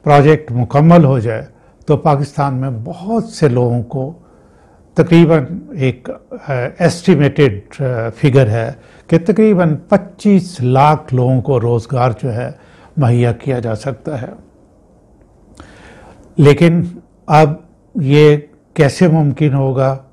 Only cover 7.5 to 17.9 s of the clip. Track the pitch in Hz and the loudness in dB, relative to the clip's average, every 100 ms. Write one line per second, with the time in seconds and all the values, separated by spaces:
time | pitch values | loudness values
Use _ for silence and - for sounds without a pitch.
7.5 | 98 - - 131 123 113 - 147 131 107 | 0 -14 -8 -6 -4 -8 -2 2 2 2
8.5 | 113 113 - _ - - 165 170 208 220 | -2 -6 -10 _ -20 -2 -2 0 0 2
9.5 | 190 170 147 - 202 202 - 208 190 175 | 2 0 -2 -2 -2 -2 -4 0 0 0
10.5 | - 123 131 147 151 - 127 123 127 - | -6 0 2 2 2 -2 -2 0 -2 0
11.5 | 127 117 120 - 131 123 107 135 113 123 | -2 0 -4 -4 -2 -2 -2 -8 -8 -10
12.5 | - _ _ - - 123 120 120 117 - | -14 _ _ -12 -2 0 2 0 -2 -6
13.5 | 123 113 107 - 117 - 139 123 - _ | -6 -6 -8 -10 -10 -12 -12 -12 -18 _
14.5 | _ _ _ _ _ _ _ _ _ _ | _ _ _ _ _ _ _ _ _ _
15.5 | - - - - - - - _ - 143 | -20 -20 -20 -20 -20 -20 -20 _ 2 4
16.5 | 143 170 170 170 - _ _ - 151 151 | 4 2 0 -4 -10 _ _ 0 2 2
17.5 | 160 _ _ _ | -2 _ _ _